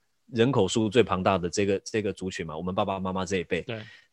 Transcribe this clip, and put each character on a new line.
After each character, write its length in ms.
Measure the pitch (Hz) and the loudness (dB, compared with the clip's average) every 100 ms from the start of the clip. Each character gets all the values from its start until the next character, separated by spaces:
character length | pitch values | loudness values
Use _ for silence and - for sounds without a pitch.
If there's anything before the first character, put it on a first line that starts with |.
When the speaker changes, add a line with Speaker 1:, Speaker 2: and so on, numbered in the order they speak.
| _ _ _ | _ _ _
Speaker 1:
人 240 | 117 117 | 2 4
口 160 | 123 92 | 4 2
数 220 | 117 110 | 2 2
最 140 | 120 | 4
庞 180 | 98 92 | 4 4
大 160 | 95 95 | 2 2
的 120 | 87 | 0
这 160 | - 101 | -2 0
个， 140 | 98 - | 0 -2
这 160 | 113 | -4
个 100 | 101 | -2
族 180 | 92 92 | -4 -8
群 140 | - 85 | -8 -8
嘛， 120 | 78 | -6
我 40 | |
们 120 | 90 | -4
爸 100 | 98 | -2
爸 160 | 101 95 | -2 -2
妈 140 | 95 | -4
妈 100 | 92 90 | -4 -2
这 120 | 95 | -4
一 60 | |
辈， 180 | 85 85 | -2 -4
Speaker 2:
对。 200 | 80 110 110 - _ | -6 -10 -12 -20 _